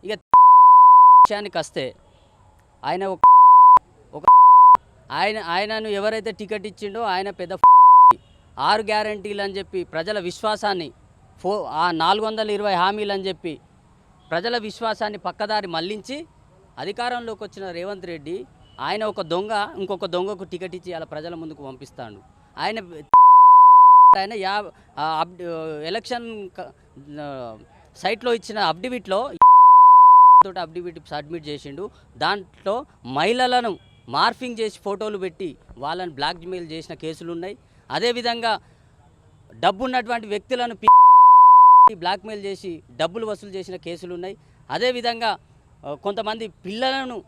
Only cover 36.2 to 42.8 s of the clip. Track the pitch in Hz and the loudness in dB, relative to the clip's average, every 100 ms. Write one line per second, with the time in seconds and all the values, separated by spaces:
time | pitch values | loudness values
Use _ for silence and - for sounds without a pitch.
36.2 | 147 160 170 185 170 160 156 160 160 160 | -10 -10 -16 -18 -16 -18 -20 -16 -16 -16
37.2 | 170 170 180 208 _ _ _ 143 233 240 | -16 -16 -16 -20 _ _ _ -8 -6 -6
38.2 | 240 233 233 208 _ _ _ _ _ _ | -8 -8 -8 -8 _ _ _ _ _ _
39.2 | _ _ _ 113 165 196 254 254 226 240 | _ _ _ _ -6 -6 -8 -8 -8 -12
40.2 | 214 208 _ 247 240 - - 988 988 988 | -10 -14 _ -10 -10 -4 2 6 6 6
41.2 | 988 988 988 988 988 988 988 - 175 196 | 8 8 8 8 8 6 4 2 -8 -8
42.2 | 208 214 196 190 190 160 | -12 -16 -14 -14 -16 -18